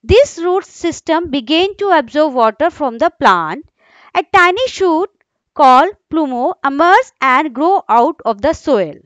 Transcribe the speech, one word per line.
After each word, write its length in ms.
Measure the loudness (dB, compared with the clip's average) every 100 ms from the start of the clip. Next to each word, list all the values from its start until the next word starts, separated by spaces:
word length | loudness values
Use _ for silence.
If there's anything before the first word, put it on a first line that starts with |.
| 4
This 320 | 2 2 -2
root 280 | -2 -2 -4
system 640 | -8 -8 -6 -2 -2 -2
begin 460 | -6 -2 -2 -2 -4
to 120 | 0 0
absorb 360 | 0 -2 -2
water 340 | 0 -2 0 -4
from 300 | -2 -8 -2
the 100 | -4
plant. 540 | _ 2 2 -2 -8 -14 _ _ _ _
A 80 | -8
tiny 460 | -2 2 2 0 -4
shoot 400 | -2 -2 0 -4 _ _ _ _
called 420 | 2 4 4 2 -4 _
plumo 440 | -4 -4 -4 -6 -4
emerge 480 | -6 0 2 2 0 _
and 320 | 0 0 -2
grow 280 | -2 0 0 0
out 320 | 0 2 -2 -6
of 160 | -4
the 100 | -4
soil. 440 | -4 -2 -2 -2 -8